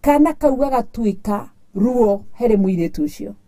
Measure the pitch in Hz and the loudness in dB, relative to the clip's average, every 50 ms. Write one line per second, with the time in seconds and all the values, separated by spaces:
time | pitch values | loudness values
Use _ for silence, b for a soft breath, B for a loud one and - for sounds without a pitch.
0 | - 285 294 294 294 330 311 - - 294 269 247 277 277 262 247 226 - - - | 2 2 4 4 4 4 2 0 0 0 2 2 0 0 0 -2 -4 -4 -6 -4
1 | 233 214 185 180 - 214 208 202 - - _ _ - - _ 196 202 240 254 247 | -2 -2 -2 -4 -4 -6 -6 -6 -6 -10 _ _ -20 -12 _ 0 0 0 2 2
2 | 233 208 202 202 - - - - 233 240 220 202 196 190 190 175 165 170 - - | 2 2 2 0 -4 -12 -10 -2 0 2 2 4 2 2 0 0 -2 -4 -2 -4
3 | - - - - - 208 208 - _ | -6 -6 -6 -10 -14 -14 -14 -16 _